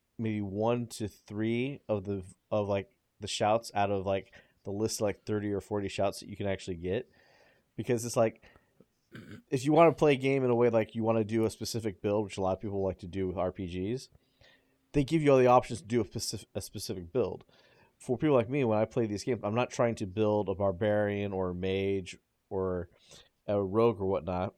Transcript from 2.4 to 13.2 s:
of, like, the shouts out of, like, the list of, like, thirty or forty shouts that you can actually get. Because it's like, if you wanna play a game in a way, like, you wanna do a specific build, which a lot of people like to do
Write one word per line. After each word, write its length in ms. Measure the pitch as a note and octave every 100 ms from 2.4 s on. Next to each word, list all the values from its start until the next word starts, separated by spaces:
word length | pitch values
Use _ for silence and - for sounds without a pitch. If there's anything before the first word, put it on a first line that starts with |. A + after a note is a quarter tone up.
| -
of, 180 | G#2+ G2+
like, 220 | G2+ F#2+ _ _ -
the 60 | G#2
shouts 420 | - G#2+ A2+ -
out 160 | G2+ G2+
of, 140 | G2+
like, 300 | F#2+ G2 - - _ _
the 60 | -
list 280 | G2+ A2 -
of, 40 |
like, 200 | G#2 -
thirty 280 | - G#2+ G#2
or 80 | G2
forty 260 | - G#2 G2
shouts 320 | - G2 -
that 80 | -
you 80 | G#2
can 100 | G2+
actually 300 | F#2+ - E2+
get. 340 | F2+ G#2+ - _ _ _ _ _ _ -
Because 280 | A#2 A#2+
it's 120 | A#2 B2
like, 260 | A2+ - - - _ _ _ _ _ - - G#2+ -
if 140 | C3+
you 80 | C#3
wanna 200 | D#3 E3
play 200 | - D3+
a 40 | B2+
game 280 | C3+ C3+
in 60 | B2+
a 40 |
way, 140 | A#2 A#2+
like, 260 | A2+ G#2+
you 80 | A2+
wanna 220 | A2 A2+
do 220 | G#2 A2+ A2
a 40 |
specific 520 | - A2 A#2 G#2 F2+
build, 220 | G#2 G#2
which 120 | G2+ -
a 60 |
lot 100 | F#2+
of 80 | F#2+
people 220 | G#2 G2
like 160 | F#2+ F2+
to 80 | F#2
do 180 | F#2+